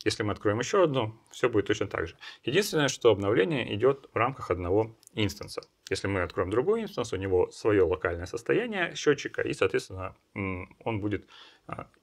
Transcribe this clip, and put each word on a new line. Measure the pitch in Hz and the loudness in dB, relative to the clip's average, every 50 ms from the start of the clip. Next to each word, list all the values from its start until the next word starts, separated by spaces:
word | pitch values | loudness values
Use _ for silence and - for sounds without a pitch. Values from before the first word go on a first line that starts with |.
| - | -4
Если | 107 - - 110 | -4 -2 -2 -2
мы | 104 98 | -2 -4
откроем | - - 104 101 113 | 0 0 0 0 0
еще | 123 - - 202 180 | -2 0 4 4 4
одну, | 160 135 131 113 110 - - _ _ - | 4 4 0 -2 -2 -6 -12 _ _ -6
все | - - 123 | -2 -2 2
будет | 117 107 98 | 2 2 2
точно | - - - 104 98 | 2 0 -2 -2 -4
так | - - 87 | -4 -6 -6
же. | 85 - _ - - - - _ | -6 -8 _ -18 -18 -18 -10 _
Единственное, | - 127 180 214 - - 156 147 131 | 0 0 0 0 2 0 0 0 0
что | - - - 120 | -2 4 6 6
обновление | 107 98 101 98 110 147 185 185 160 131 107 - 110 | 6 6 4 0 2 4 2 2 2 -2 -2 -4 -2
идет | 101 113 131 139 - - - _ | 2 4 2 2 2 -4 -6 _
в | |
рамках | 104 113 127 135 - - - | 0 0 0 0 -6 -4 -4
одного | 92 90 90 87 92 107 110 113 113 _ _ - _ | -4 -2 0 0 2 2 2 0 -4 _ _ -14 _
инстанса. | - 107 98 - - - - - - - _ _ _ _ - | -2 -2 -2 -2 -6 -12 -12 -12 -14 -14 _ _ _ _ -6
Если | 98 - - | -6 -4 -2
мы | 98 98 95 87 | -2 0 0 -2
откроем | 85 - - 95 90 | -2 -2 -2 -2 0
другой | 101 117 135 185 214 233 220 | 0 0 2 2 0 0 -2
инстанс, | 190 - - 120 117 - | -6 -6 -8 -6 -4 -4
у | |
него | 92 95 98 92 90 90 - | -4 -2 2 4 2 2 2
свое | - - - 113 104 101 92 80 | -2 -2 0 4 6 6 6 4
локальное | 90 87 - 90 85 85 87 | 2 0 -2 -2 -2 -2 -8
состояние | - - - - - - 175 233 247 214 190 175 165 147 | -8 -8 -10 -2 0 0 0 0 -2 -4 -4 -4 -4 -4
счетчика, | 147 - 151 143 131 - - - - - | -2 2 2 2 2 -2 -8 -6 -4 -4
и, | 117 139 | -4 -2
соответственно, | - - 95 - 127 - - 101 92 92 95 - _ _ _ _ | 0 0 0 0 -2 -4 -4 -10 -10 -10 -10 -10 _ _ _ _
м, | 107 98 95 92 90 92 - - _ - | -6 -4 -4 -4 -6 -10 -12 -16 _ -6
он | 120 113 104 | -4 -4 -2
будет, | 95 107 101 90 - _ - - - - _ _ _ | -2 -4 -4 -4 -6 _ -20 -20 -20 -20 _ _ _
а, | - - - - - _ _ | -14 -12 -12 -14 -16 _ _